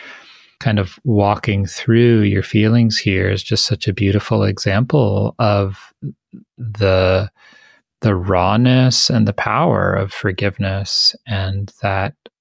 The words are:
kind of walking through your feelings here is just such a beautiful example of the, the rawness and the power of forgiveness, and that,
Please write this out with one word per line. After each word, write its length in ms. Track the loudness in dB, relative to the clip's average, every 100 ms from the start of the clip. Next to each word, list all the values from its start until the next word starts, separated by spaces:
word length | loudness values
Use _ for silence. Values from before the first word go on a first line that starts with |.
| -20 -20 -20 -20 _ _
kind 180 | 0 0
of 200 | -2 -6 0
walking 600 | 2 2 0 0 -2 -2
through 560 | -4 -2 2 4 4
your 220 | 2 0
feelings 540 | 0 0 4 4 2 0
here 320 | -2 0 0
is 120 | -2
just 220 | -2 -4 -2
such 220 | -4 -4
a 60 |
beautiful 500 | -2 0 0 0 0
example 920 | 0 -2 -2 0 2 2 2 0 -2 -2
of 540 | 0 0 -2 -8 -18 _ -14 -14 _ -20 _ -12
the, 720 | -12 -2 0 2 2 0 -2 _ -20 -20 _ _ _ _
the 140 | -2 0
rawness 960 | 0 2 2 2 4 4 2 2 0
and 160 | 2 0
the 60 |
power 600 | 0 -2 0 0 0 0
of 180 | -2 -4
forgiveness, 1000 | -4 -6 -4 -6 -4 -4 -4 -4 0 0 -2 -6
and 440 | -4 -4 -4 -8 _
that, 320 | -4 -2 -4 -8 -20 _